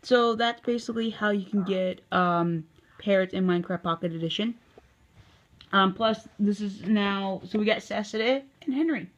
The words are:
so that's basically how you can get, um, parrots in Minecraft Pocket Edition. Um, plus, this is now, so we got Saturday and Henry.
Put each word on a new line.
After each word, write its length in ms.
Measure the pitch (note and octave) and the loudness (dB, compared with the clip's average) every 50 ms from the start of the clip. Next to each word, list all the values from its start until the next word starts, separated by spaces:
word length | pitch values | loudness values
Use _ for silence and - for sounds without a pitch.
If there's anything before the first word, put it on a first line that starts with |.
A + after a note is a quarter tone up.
| - | 2
so 320 | - B3+ A#3+ A#3+ A#3 A3+ | 4 4 4 6 4 2
that's 280 | A3 A#3 A#3 A#3 - - | 2 0 -2 -2 -2 -2
basically 480 | - A#3+ A#3+ A#3 - A3+ A3+ A3+ A3+ | -2 -2 -2 -2 -6 -4 -2 -2 -2
how 180 | G#3+ - G#3+ G#3 | -2 -2 0 0
you 160 | G#3 G#3 F#3 | 0 0 -2
can 200 | F#3+ - G3+ F#3 | 0 0 0 0
get, 360 | F3+ G3 F#3 F#3 F#3 F#3 - _ _ | 0 0 0 0 -2 -4 -6 _ _
um, 540 | - F#3 F3+ F3+ F3 F3 E3+ E3+ E3+ E3 D#3 - _ _ _ _ _ - | 0 2 2 4 2 2 2 0 0 -2 -6 -8 _ _ _ _ _ -10
parrots 360 | - G#3 G3 F#3+ F#3+ F#3 - | 0 2 2 2 2 0 0
in 120 | F#3+ F#3 | 0 2
Minecraft 360 | F#3 F3 F3 F3 - F#3 F3 - | 2 2 2 0 -2 -6 -4 -2
Pocket 300 | F3 E3 E3 - F3 E3 | -2 -4 -2 -2 -6 -6
Edition. 420 | E3 E3 E3 E3 - G#3 A#3 A#3 A#3 _ _ _ - _ _ _ _ _ _ _ - - _ _ _ _ _ _ _ - _ | -4 -4 -4 -2 -2 -4 -4 -4 -8 _ _ _ -20 _ _ _ _ _ _ _ -20 -20 _ _ _ _ _ _ _ -16 _
Um, 220 | - G3 F#3+ F#3+ F#3 | 2 4 4 4 2
plus, 340 | - A3+ A3 A3 G#3+ - - _ _ | 2 0 0 0 0 -6 -20 _ _
this 240 | G#3 G3+ G#3 G3 G#3+ | 0 0 0 0 -4
is 180 | G3+ F#3+ G#3+ - | -8 -8 -8 0
now, 560 | F3+ A3 G#3 G3+ G3+ G3 G3 G3 G3 F#3+ F#3+ - | 0 2 2 2 0 -2 -2 -4 -4 -6 -6 -8
so 140 | F3+ - G#3+ | -4 -2 0
we 80 | G#3 | 0
got 160 | G3+ G#3+ - - | 0 0 -2 -4
Saturday 640 | - G3+ - G3+ - - A3 A3 A#3 C4 C#4 C4+ - _ _ - | -6 -6 -6 -6 -6 -4 -2 0 0 0 0 -2 -10 _ _ -6
and 120 | - B3+ | -4 -2
Henry. 360 | C4+ D#4+ E4 D#4 A3 E3+ - _ | 0 0 0 0 -2 -4 -10 _